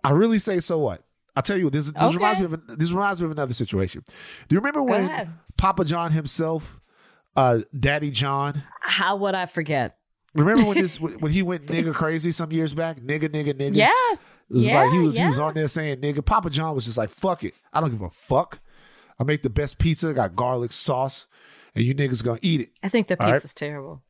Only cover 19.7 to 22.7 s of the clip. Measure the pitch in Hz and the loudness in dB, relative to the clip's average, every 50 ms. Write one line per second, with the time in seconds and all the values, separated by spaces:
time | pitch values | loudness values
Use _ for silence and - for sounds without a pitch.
19.7 | - - - 165 156 - - 160 147 127 113 95 85 95 120 123 127 123 120 117 | -2 0 2 2 2 2 0 -2 0 0 -2 -2 -2 -2 -2 -2 -2 -2 -2 0
20.7 | - - - - 135 123 135 135 - - - _ _ _ _ - - - - _ | 0 0 2 2 2 0 -2 -4 -4 -10 -14 _ _ _ _ -20 -20 -20 -20 _
21.7 | _ - 113 123 135 139 143 131 123 113 113 120 117 113 - 196 165 143 113 - | _ 0 0 0 2 0 0 0 0 0 0 -2 -2 0 0 0 0 0 -2 -4